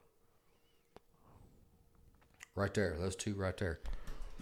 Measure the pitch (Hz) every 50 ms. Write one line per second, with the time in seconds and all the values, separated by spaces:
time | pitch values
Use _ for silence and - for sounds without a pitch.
0 | - - _ _ _ - _ _ _ _ - _ _ _ _ - _ _ - -
1 | _ _ - - - - - - - - - - - - - - - - _ -
2 | - - - - - - - - - - - - 98 101 - 107 101 87 85 78
3 | 87 95 92 - - 110 101 98 95 92 90 - 104 90 80 - - - - -
4 | - - - - - - - -